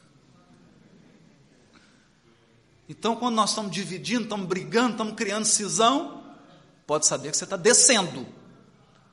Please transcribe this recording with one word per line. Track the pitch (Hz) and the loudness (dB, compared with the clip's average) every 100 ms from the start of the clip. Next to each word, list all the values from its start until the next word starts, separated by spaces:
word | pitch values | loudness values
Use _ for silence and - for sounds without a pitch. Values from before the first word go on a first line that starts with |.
| _ _ _ _ _ - - _ _ - - - _ _ _ _ _ - _ _ _ _ _ _ _ _ _ _ - | _ _ _ _ _ -20 -20 _ _ -20 -20 -20 _ _ _ _ _ -20 _ _ _ _ _ _ _ _ _ _ -20
Então, | 147 208 233 | -6 -4 -2
quando | 247 | 0
nós | 226 202 | 2 0
estamos | - 202 | 0 -4
dividindo, | 165 170 180 143 240 - | -6 -6 -8 -4 -2 -2
estamos | 208 180 | -4 -4
brigando, | 185 151 220 247 | -4 -2 2 2
estamos | 220 214 214 | 0 -6 -4
criando | 208 208 214 | -4 -2 0
cisão, | - 196 156 233 277 - - - - - - - _ - | 0 0 2 2 2 -2 -12 -20 -20 -20 -20 -20 _ -4
pode | 151 - | 0 0
saber | 156 139 | 0 -4
que | - | -6
você | 175 | -4
está | 196 | 0
descendo. | 190 240 - 226 170 135 117 - - - _ _ _ _ _ | 4 6 6 4 2 -6 -12 -16 -20 -20 _ _ _ _ _